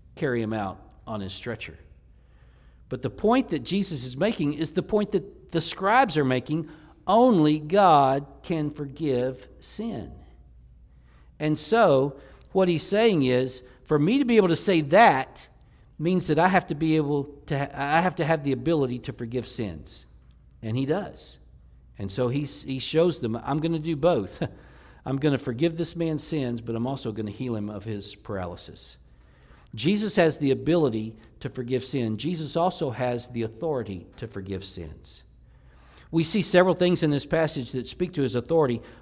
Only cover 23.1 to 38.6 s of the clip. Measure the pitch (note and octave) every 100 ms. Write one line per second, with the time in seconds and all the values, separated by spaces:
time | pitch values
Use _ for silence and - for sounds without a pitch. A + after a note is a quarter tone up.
23.1 | - A2+ A#2 B2+ D3+ E3 D#3+ D#3 D#3 E3+
24.1 | D3 F#2+ - C3+ - - - - - D3
25.1 | C3+ D3 C3+ - A#2+ E3 E3 E3 E3+ E3
26.1 | D3+ - D#3 B2 A#2+ A2+ A2+ A#2 A2+ A#2
27.1 | G#2+ G#2+ G2 B2+ A2 G#2 G#2 G#2+ G#2 G2
28.1 | - - G2 F2 F2 - - - - -
29.1 | - - - - - - A2 C#3+ G#3 G#3
30.1 | - E3 - C#3 C3 C3 E3+ C#3 A2 A2
31.1 | - - - B2+ - A#2+ B2+ - C#3 A2+
32.1 | G#2+ C#3+ E3+ C#3+ E3+ F3+ - C#3+ A2+ B2+
33.1 | A#2+ - A#2+ A2 - E3 C3+ G2+ F#2 -
34.1 | - - G2 F#2+ F#2 - - D#2 - -
35.1 | - - - - - - - - - -
36.1 | E3 D#3+ G#3+ - F3+ F#3 F3 F3+ F3 D#3
37.1 | C#3+ - D#3+ D#3 D3+ A#2+ C3 A2 - F3+
38.1 | D#3 C3 A#2+ - E3